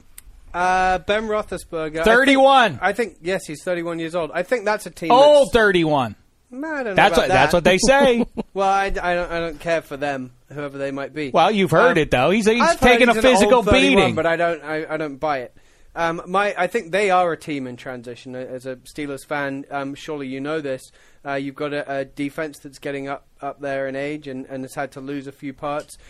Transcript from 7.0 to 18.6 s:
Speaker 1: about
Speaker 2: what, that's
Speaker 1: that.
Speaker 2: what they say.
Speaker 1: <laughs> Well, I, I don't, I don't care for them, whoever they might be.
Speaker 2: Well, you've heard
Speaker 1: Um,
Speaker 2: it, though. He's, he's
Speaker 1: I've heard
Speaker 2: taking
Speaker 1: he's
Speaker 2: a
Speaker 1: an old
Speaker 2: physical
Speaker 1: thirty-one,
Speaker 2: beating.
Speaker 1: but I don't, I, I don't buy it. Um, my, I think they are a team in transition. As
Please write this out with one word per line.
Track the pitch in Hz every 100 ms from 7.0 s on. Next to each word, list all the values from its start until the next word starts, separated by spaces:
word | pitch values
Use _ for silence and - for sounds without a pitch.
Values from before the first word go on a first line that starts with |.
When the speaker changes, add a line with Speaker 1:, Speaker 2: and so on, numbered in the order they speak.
| 160 170
Speaker 1:
about |
Speaker 2:
what, | 156
that's | 185 147
Speaker 1:
that. | 175
Speaker 2:
what |
they | 170 185
say. | 226 277 277 240 -
Speaker 1:
<laughs> | - -
Well, | 196 196
I, | 196
I | 196
don't, | 196 175 175 170
I | 170
don't | 165 147
care | 170 165
for | - 139
them, | 143 135 127 - _
whoever | 139 143 139
they | 139
might | 135 135
be. | 147 143
Speaker 2:
Well, | 180 180
you've | 214 175
heard | 165 240 185
Speaker 1:
Um, |
Speaker 2:
it, | 147
though. | 127 143
He's, | 220 208
he's | 233
Speaker 1:
I've | 311 -
heard | 254
Speaker 2:
taking | 247 240
Speaker 1:
he's | 220
Speaker 2:
a |
Speaker 1:
an | 262
old |
Speaker 2:
physical | 240 - 247
Speaker 1:
thirty-one, | 208 254 277 262
Speaker 2:
beating. | -
Speaker 1:
but | 160 165
I | 165
don't, | 170 160
I, | 143 156 160
I | 156
don't | 151 131
buy | 156 139
it. | 123 - _ _ _ -
Um, | 170 170 170
my, | 190 202 175
I | 180
think | 233 165
they | 185 208
are | 180 175
a | 156
team | - 143 127
in | 123
transition. | 139 127 120 117 131 127
As | 127 127